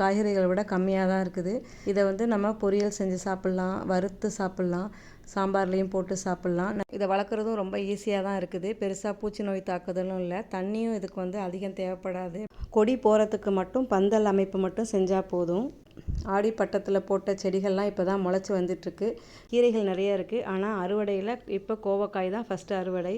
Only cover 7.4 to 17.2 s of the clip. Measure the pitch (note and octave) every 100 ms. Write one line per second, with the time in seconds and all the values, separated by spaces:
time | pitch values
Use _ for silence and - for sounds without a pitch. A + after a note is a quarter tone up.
7.4 | G#3+ A3+ F#3+ G3+ G3 G3+ G#3+ G3+ F#3+ G3
8.4 | F3+ F#3 F3+ A3 G3+ F#3+ G#3+ G3+ G#3+ G#3
9.4 | G3+ F#3+ F#3+ F3+ F3+ F3+ F#3 F#3 F3+ F3+
10.4 | A3+ F#3+ F#3 A3 A3+ A3 F3+ - F3+ G3
11.4 | F#3 F#3 G3 F#3+ F#3 F3+ F#3+ F#3 F#3 E3+
12.4 | G#3+ - - A3 G#3+ C4 G#3+ G#3+ G#3+ G#3+
13.4 | G#3 G3 F#3 B3+ B3+ G3 G3 A3 G#3 G3
14.4 | F#3+ G3 F#3+ F#3 A3+ G3+ F#3 F#3+ F#3+ F3+
15.4 | E3+ F3 C4+ - - - - - G#3+ G3
16.4 | G#3+ A3 F#3+ G3+ G3 G3 G3 G3